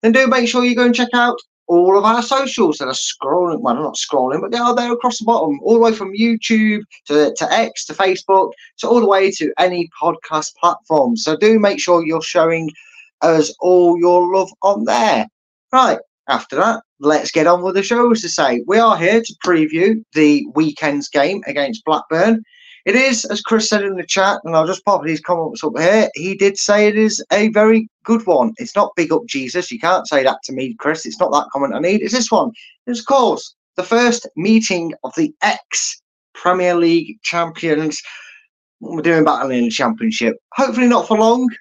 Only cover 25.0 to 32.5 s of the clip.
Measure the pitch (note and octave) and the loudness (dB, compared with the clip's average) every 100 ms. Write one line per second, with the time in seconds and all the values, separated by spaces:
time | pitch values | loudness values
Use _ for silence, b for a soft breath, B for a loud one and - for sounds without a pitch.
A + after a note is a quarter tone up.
25 | D3+ D#3 - F3 D#3 A#2 D#3 C#3+ E3 G#3+ | 0 -6 -4 -4 -4 -6 -8 -2 2 2
26 | G#3+ - F3 G3 G3+ G3+ - G#3 G#3 G#3+ | 0 -4 -8 0 0 0 0 2 2 2
27 | A3 - - F#3+ G#3+ G#3+ G#3+ A3+ A3 _ | 0 -2 -2 0 0 2 4 4 0 _
28 | - A3+ A3 D#3 A#2 A2 A#2+ G3 G#3 - | -2 -2 2 2 2 -4 -6 -2 -2 -2
29 | D#3+ D#3+ - C#3 B2+ F3+ F3 A#2+ E3 F#3 | -2 -2 -2 -8 -6 -6 -8 -6 -2 -2
30 | - C#3+ C3 - - C3+ C3 A#2 C#3+ D#3 | 0 0 0 -2 -8 -8 -8 -6 -4 -4
31 | A#2+ G#2+ - C#3+ D3+ C#3 C#3 A#2+ E3+ G#3+ | -8 -4 0 0 -2 -4 -4 -2 -2 -2
32 | - B3 A#3 G#3 A#3 | -2 -4 0 0 -2